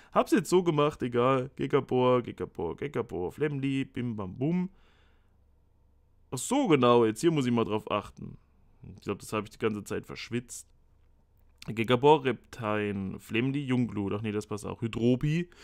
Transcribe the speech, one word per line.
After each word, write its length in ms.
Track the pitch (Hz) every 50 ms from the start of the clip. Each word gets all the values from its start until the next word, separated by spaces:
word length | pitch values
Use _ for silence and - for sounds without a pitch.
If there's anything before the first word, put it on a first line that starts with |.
| - -
Hab's 220 | - - 247 - 330
jetzt 180 | 233 156 -
so 120 | 175 185 185
gemacht, 400 | 175 160 147 147 151 151 - -
egal. 480 | 123 120 120 120 131 135 131 127 131 -
Gigabor, 680 | - 135 139 - 139 135 - 131 127 127 127 127 123 117
Gigabor, 540 | - 104 - 92 85 - - 87 82 80
Gigabor, 540 | - - 143 - 123 113 - 87 85 90 85
Flemli, 540 | - - 143 151 147 139 135 139 135 135 135
Bim 320 | 131 - 123 120 123 113
Bam 200 | 107 101 92 95
Bum. 340 | 113 127 151 170 180 180 185 - _ _ _ _ _ _ _ _ _ _ _ _ _ _ _ _ _ _ _ _ _ _ _ _ _ _ _ _ _ _ _
Ach 80 | - 131
so, 280 | - - 240 285 285
genau, 380 | 214 156 139 123 120 120 120 117
jetzt 160 | 110 110 -
hier 100 | - 170
muss 160 | 170 147 131
ich 60 | 123 120
mal 120 | 117 113
drauf 260 | - 104 107 104 -
achten. 480 | - 104 95 - - - - - - - _ _ _ _ _ _ _ _ - 87 90
Ich 60 | 101 -
glaub, 160 | 107 101 98
das 140 | - - -
hab 120 | 107 104
ich 60 | 107
die 80 | - -
ganze 260 | - 110 104 104 101
Zeit 220 | - 107 92 -
verschwitzt. 600 | - 69 - - - 113 120 123 - - - - _ _ _ _ _ _ _ _ _ _ _ _ _ _ _ _ _ _ _ -
Gigabor, 580 | - 110 107 113 104 127 120 127 147 156 151 135
Reptine, 960 | 131 117 - - _ - - 117 107 107 107 104 104 101 98 95 95 - -
Flemli, 400 | - - 107 110 123 135 135 143
Jungglut. 540 | 147 127 127 127 123 110 104 104 101 98 98
Ach 80 | 104 110
nee, 100 | 110 101
das 140 | 104 104
passt 200 | - 107 101 -
auch. 140 | 95 92 -
Hydropi. 680 | - 113 104 113 113 120 127 123 - 147 156 170 175 - - -